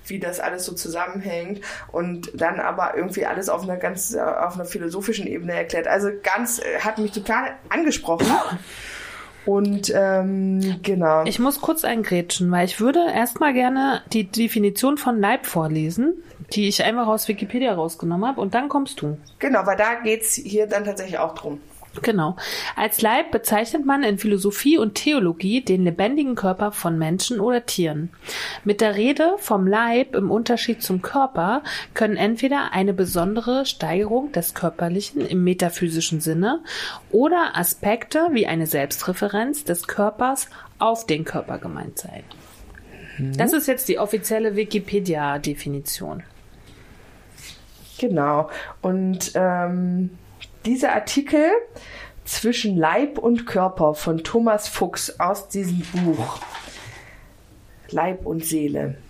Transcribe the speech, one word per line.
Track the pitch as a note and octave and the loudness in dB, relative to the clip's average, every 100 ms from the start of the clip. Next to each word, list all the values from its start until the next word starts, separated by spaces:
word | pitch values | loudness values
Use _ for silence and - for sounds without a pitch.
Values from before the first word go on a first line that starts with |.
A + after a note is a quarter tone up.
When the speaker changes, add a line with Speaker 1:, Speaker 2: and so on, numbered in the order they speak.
| - | -10
Speaker 1:
wie | F#3+ | -8
das | F3 F3 | -6 -4
alles | E3 F3+ F3+ | -6 -6 -8
so | |
zusammenhängt | E3+ E3+ E3 F3+ G3 F#3+ E3+ F3 G3+ - - - | -8 -8 -6 -6 -6 -6 -6 -6 -8 -10 -14 -8
und | - F3+ E3+ - - | -4 -4 -6 -10 -2
dann | E3+ F#3+ | -2 0
aber | - F3+ F3 - | -4 -2 -2 -2
irgendwie | F#3 G3 - | -4 -2 -2
alles | - G3 | -2 -2
auf | - | -2
einer | F#3 F3+ | -2 -4
ganz, | F3+ F#3 - | -4 -4 -4
äh, | - | -2
auf | D#3 - F3 | -2 0 -2
einer | F3+ E3+ | -4 -8
philosophischen | G3 E3+ F#3 G#3 G3+ F3 | -6 -6 -4 -4 -4 -4
Ebene | E3+ F3 | -6 -4
erklärt. | E3+ E3+ E3+ - | -4 -2 -2 0
Also | G3 G3+ G3+ | 0 0 -2
ganz, | G3 G3 A#3 - | -2 0 -2 -4
äh, | - D#3+ | -4 -2
hat | G#3+ A3 | -2 -2
mich | G#3+ | -4
total | G#3 G3 A3+ C4 - - | -4 -2 0 -2 -10 -4
angesprochen. | A3 D#4 - - E3 G#3 C#4 - F3 - - - - - - - - - | 0 2 0 -2 2 4 2 0 -6 -10 -16 -14 -14 -14 -16 -18 -8 0
Und, | G3+ G3+ G3+ G3+ | 2 2 0 0
ähm, | - G3 F#3+ F#3+ G3 F#3+ F#3+ F#3+ F3+ | 2 4 2 2 0 2 2 0 -2
genau. | G3 F#3 D#3+ D#3 | 0 2 4 4
Speaker 2:
Ich | D#3+ G#3 | 2 2
muss | B3+ C#4 | 0 0
kurz | - D#4+ | -2 0
eingrätschen, | B3+ A#3 G#3 F3 F3 - F3+ | 0 -2 0 0 0 0 2
weil | F3+ | 2
ich | F3+ - | 2 2
würde | A#3 D#4+ E4+ | 2 4 2
erstmal | G#3+ A#3+ - D4+ | 2 0 2 2
gerne | B3+ B3+ C4+ C4+ B3 - | 4 2 2 2 0 0
die | A3+ | 0
Definition | G#3 A3 A3+ A3+ G3+ G3+ C4 D4 | 0 0 0 4 2 4 2 2
von | C4 A3+ | 0 2
Leib | G3 B3+ | 2 2
vorlesen, | - F3 D#3 D#3 D#3 F3 C#4+ F4 - - - | 0 -2 0 0 0 2 0 0 -8 -18 -6
die | G#3 G3 | 0 0
ich | - | 2
einfach | - A#3 A3+ | 2 2 2
aus | A3 - | 0 0
Wikipedia | G#3 G3+ B3 C4 | -4 -2 0 0
rausgenommen | F3+ E3 - E3+ E3+ A#3 | 2 -2 -2 -2 0 0
habe, | C4+ | -2
und | G3 | 0
dann | A#3 C#4+ | 0 0
kommst | C#4+ C#4 - | 0 -2 -4
du. | D3 D3+ - - | -6 -6 -12 -6
Speaker 1:
Genau, | C#4 A3+ G3+ | 2 2 2
weil | F#3+ | 2
da | G#3+ A#3 | 2 2
geht's | A3 A3 - | 0 0 0
hier | - - G#3 G#3+ | -2 0 0 2
dann | G3+ | 0
tatsächlich | G#3 G3 F#3+ E3 | -2 -6 -6 -2
auch | E3 | -4
drum. | - D#3 C#3+ - - - - | -4 -10 -10 -14 -20 -18 -4
Speaker 2:
Genau. | - G#3+ D#3 F3+ - - - | 0 2 0 -2 -6 -6 -6
Als | - A3 - | -2 -2 2
Leib | G#3+ B3 E4 | 2 2 2
bezeichnet | A3 - G#3 A#3 E4 C#4 | -2 2 0 2 0 2
man | C#4 | 2
in | A#3+ G3 | 2 2
Philosophie | G#3+ G3+ G3 - C#4 E4 | 2 2 2 2 4 6
und | G#3+ - | 4 0
Theologie | - D4 F3+ E3 F#3 A#3+ | 2 4 2 2 0 0
den | B3+ F#3 | 2 4
lebendigen | F3+ E3 G3+ D4 C4+ | 4 2 2 2 0
Körper | A#3+ F#3+ F#3 G#3 | 0 0 0 -2
von | G#3 E3+ E3 | -2 -2 0
Menschen | D#3+ F#3 - A#3 | 2 0 0 0
oder | A3 B3 A#3+ | 2 2 0
Tieren. | - E3 D3+ E3+ - - - - - | 0 0 0 -6 -10 -12 -8 -8 -4
Mit | G3+ G#3 | 0 4
der | A3 G3+ | 4 4
Rede | A#3+ D4 E4 G#4 | 2 4 4 2
vom | - G#3 F#3 | 0 2 4
Leib | G#3 A#3 A#3+ C4 - | 4 4 2 2 0
im | G3 | 2
Unterschied | G#3+ A3+ A#3 - A3+ | 2 2 0 0 -2
zum | - F#3 | 0 -2
Körper | - C#4 C4+ - F3 C4 D4 - - | 0 2 2 2 0 0 -2 -8 -8
können | - G#3+ G#3 | 0 2 4
entweder | G3+ A3+ C4+ C#4 - | 2 2 2 2 0
eine | F#3+ G3 | 2 2
besondere | F#3+ F#3 F3+ F3+ A3 A#3 B3+ | 2 0 2 0 0 0 0
Steigerung | C4+ - D#3+ E3+ G#3 A#3 C#4+ | 0 -4 -2 0 2 0 0
des | F3+ E3+ | -2 -2
Körperlichen | - E3+ - E3+ F3+ - - | -2 -4 0 -2 -2 -2 -4
im | - F3+ | 0 2
metaphysischen | F3+ F#3 F3 - E3+ D#3+ - D#3+ | 2 2 0 0 -2 0 -2 -2
Sinne | D#3+ D#3+ G3+ D#4+ - - - - - | 0 2 2 0 -4 -10 -10 -12 0
oder | G#3+ D4 F4 E4 - | 4 4 4 2 0
Aspekte | F3+ - G#3 A3+ - D4+ E4+ | -2 -2 0 -2 0 2 2
wie | B3+ - | 2 2
eine | E3 D#3+ | 0 0
Selbstreferenz | D3 C#3 - - F#3 G3+ G3+ B3 D4 | 0 -2 -4 -4 -2 -2 0 -2 -2
des | - F3 - | -2 -4 -4
Körpers | - G#3 G#3+ B3+ C4+ - - - - | 0 0 2 0 0 -6 -12 -20 0
auf | D#4+ E4+ - | 0 0 -2
den | D3+ | -2
Körper | D#3+ D#3 - - | -2 -6 -6 -8
gemeint | - D3+ - - | -8 -10 -10 -10
sein. | - - - - - - - - - - - - | -12 -16 -18 -20 -20 -20 -20 -20 -20 -20 -14 -6
Speaker 1:
Mhm. | C3+ C3+ | -4 2
Speaker 2:
Das | - | 4
ist | D#4+ C#4 | 4 2
jetzt | B3+ - | 0 0
die | - | 0
offizielle | G#3 A3 - A3 A3 G3+ | 0 -2 0 0 0 0
Wikipedia-Definition. | G#3+ G#3+ F#3+ G3+ F#3 D3+ C#3+ C#3+ D3 C#3+ D3 C#3+ C#3 - D2+ - - - - - - - - - - - - - - - - - - - | 0 -2 0 -2 0 -2 0 -2 -4 -4 -6 -6 -6 -8 -8 -10 -14 -20 -20 -20 -20 -20 -20 -20 -20 -20 -20 -20 -20 -20 -20 -20 -20 -4
Speaker 1:
Genau. | B3 E3+ C#3+ D3 D#3 - - - | 0 2 2 2 0 -6 -14 -6
Und, | F#3 F#3+ F#3 F3+ - - | -2 0 0 -2 -2 2
ähm, | F#3 F3+ F3 F3+ F3+ F3+ F#3 - - - - - A3 | 2 2 -2 -2 0 0 -2 -6 -20 -20 -20 -8 -2
dieser | B3 C#4+ | 2 2
Artikel | G#3+ G#3 C#4 C#4+ D4+ D#4 A4+ A#4 - - - - - | 0 0 -2 2 4 6 4 0 -16 -18 -18 -18 -16
Zwischen | - - A3 A#3 G#3+ F3+ | -8 -2 0 0 0 2
Leib | D#3 F#3+ D4 - | 4 4 0 2
und | A#3 A#3 | 2 2
Körper | - F#3+ F#3 F#3 D3+ | 2 0 0 4 2
von | D3+ - D#3+ | 2 -2 -2
Thomas | D#3+ A#3 A#3 G#3 - | 0 2 4 2 0
Fuchs | - F#3 - - - | -2 -2 -2 -8 -2
aus | F3 G3+ - | -2 -2 -4
diesem | G3 F3+ F3 D#3 | -4 -2 -2 -2
Buch | F3+ F3 D3 A#2+ - - - - - - - - - - - - - - - - | 0 0 0 -4 -8 -12 -14 -14 -16 -16 -18 -20 -20 -20 -20 -20 -20 -20 -20 -6
Leib | D#3+ E3+ F#3 | -2 -2 -2
und | - E3 | -6 -4
Seele | D#3+ D#3+ D3 C#3+ C#3+ C#3 | -2 -2 0 -2 -4 -8